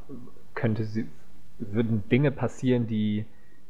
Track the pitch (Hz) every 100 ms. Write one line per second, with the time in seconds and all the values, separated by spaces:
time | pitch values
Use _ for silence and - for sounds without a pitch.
0 | - 123 - - - - 110 110 107 110
1 | - - - - - - 101 104 113 113
2 | - 123 147 - 117 - 127 123 110 107
3 | 107 104 104 - - -